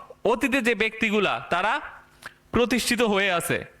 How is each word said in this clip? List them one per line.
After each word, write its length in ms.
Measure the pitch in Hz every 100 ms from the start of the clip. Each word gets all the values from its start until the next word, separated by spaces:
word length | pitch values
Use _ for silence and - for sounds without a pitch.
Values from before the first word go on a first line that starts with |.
| - - 190
অতীতে 360 | 233 269 269
যে 140 | 233 208
ব্যক্তিগুলা, 720 | 220 220 220 208 175 117 -
তারা 320 | 175 202 285 - - - _ - - _
প্রতিষ্ঠিত 500 | 220 240 240 - 240
হয়ে 300 | 226 196 196
আছে। 340 | 170 170 117 - -